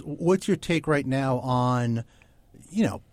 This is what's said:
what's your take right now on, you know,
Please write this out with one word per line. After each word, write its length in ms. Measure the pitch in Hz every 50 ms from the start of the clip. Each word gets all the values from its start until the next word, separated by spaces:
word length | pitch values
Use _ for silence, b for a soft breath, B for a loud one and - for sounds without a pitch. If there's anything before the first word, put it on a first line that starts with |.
| -
what's 420 | 147 147 - 170 175 190 190 -
your 100 | 214 185
take 280 | - - - 170 156 147
right 200 | 156 151 143 135
now 320 | 131 135 139 135 135 127 123
on, 640 | 131 127 127 123 123 127 123 123 120 117 117 117 117 b b b b b b b b b - - - -
you 140 | 175 220 214
know, 160 | 107 104 - - _